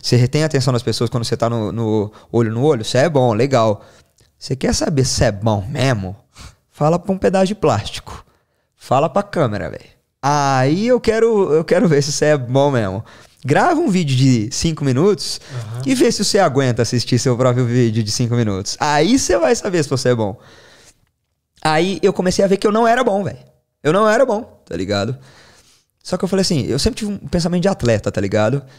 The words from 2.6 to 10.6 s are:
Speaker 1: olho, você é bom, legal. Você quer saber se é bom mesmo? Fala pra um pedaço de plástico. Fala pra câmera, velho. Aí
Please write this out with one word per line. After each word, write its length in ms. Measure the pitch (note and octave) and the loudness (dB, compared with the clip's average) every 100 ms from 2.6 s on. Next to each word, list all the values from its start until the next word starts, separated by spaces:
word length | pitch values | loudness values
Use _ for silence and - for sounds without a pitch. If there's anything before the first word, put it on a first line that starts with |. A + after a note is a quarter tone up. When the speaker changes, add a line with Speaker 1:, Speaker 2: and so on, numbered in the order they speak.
Speaker 1:
olho, 200 | D3 C3 G#2+ | 0 0 0
você 140 | B2 | 0
é 100 | D#3 | 2
bom, 240 | C#3+ B2+ | 2 2
legal. 500 | G#2+ C#3 B2+ A2 G2+ - - _ _ _ _ | 2 0 2 0 -2 -8 -20 _ _ _ _
Você 160 | - C3 | -10 -4
quer 180 | - | -2
saber 300 | A#3 C#4+ C#3+ C3 | -2 0 0 0
se 180 | - | 0
é 80 | C3 | 0
bom 340 | G2 A2+ G#2 F#2+ | 0 -2 -2 -4
mesmo? 460 | C3 C3+ A2 F#2 G2 _ - - _ _ | -2 0 0 -4 -10 _ -20 -20 _ _
Fala 260 | - D3 F3 | -2 0 0
pra 140 | F3 | -2
um 60 | F#3+ | -2
pedaço 300 | - F#3+ F#3+ | 0 2 0
de 80 | G#3+ | 0
plástico. 720 | D3+ A2 - - - - - _ _ _ _ _ | 0 0 -4 -12 -14 -20 -20 _ _ _ _ _
Fala 340 | - B2+ E3 | -2 0 0
pra 120 | G3 | -2
câmera, 460 | G3+ F#3 C3 G#2 E2 | -4 -2 -2 -2 -8
velho. 280 | G1+ - _ _ _ | -12 -18 _ _ _
Aí 680 | C#3 D3 C#3 C3+ | -2 0 2 2